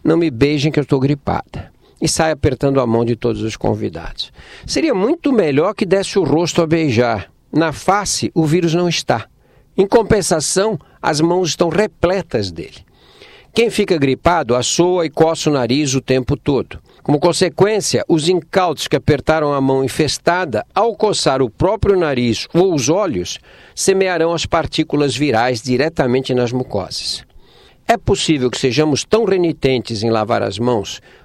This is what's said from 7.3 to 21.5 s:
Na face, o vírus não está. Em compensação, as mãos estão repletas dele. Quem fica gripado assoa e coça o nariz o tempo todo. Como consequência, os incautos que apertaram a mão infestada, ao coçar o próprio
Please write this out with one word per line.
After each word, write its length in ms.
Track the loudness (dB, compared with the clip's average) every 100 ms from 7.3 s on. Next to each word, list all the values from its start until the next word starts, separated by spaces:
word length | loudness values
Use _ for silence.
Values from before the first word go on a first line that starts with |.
| _ _
Na 180 | -2 0
face, 600 | -2 0 0 0 -4 -2
o 120 | 0 0
vírus 280 | 2 2
não 160 | 0 0
está. 380 | -2 -2 -4 -4 _ _ _ _ -2
Em 80 | 2
compensação, 920 | 2 4 2 2 -2 0 -2 -2 -4 -10 _
as 220 | -4 0
mãos 280 | 2 2 0
estão 200 | 0 0
repletas 800 | 0 -2 0 -2 0 -2 -4 -4
dele. 320 | -8 -14 -18 -20 _ _ -20 -20 -20 -4
Quem 160 | 0 0
fica 280 | 0 0 0
gripado 580 | 0 0 2 0 2 0
assoa 500 | 0 0 2 0 -2
e 40 |
coça 400 | 2 2 2 0
o 40 |
nariz 400 | 0 2 0 0
o 80 | -2
tempo 340 | 0 0 0 -2
todo. 440 | 0 -2 -2 -12 -20 -8
Como 160 | -2 0
consequência, 840 | 2 2 0 2 2 2 0 -2 0
os 200 | 0 2
incautos 600 | 0 -2 -2 0 -2 -2
que 80 | -2
apertaram 580 | 0 0 0 0 0
a 80 | 0
mão 220 | 2 0
infestada, 840 | 0 -2 -2 -2 0 0 -2 -4 -4
ao 220 | 0 0 0
coçar 460 | -2 0 0 0
o 80 |
próprio 480 | -2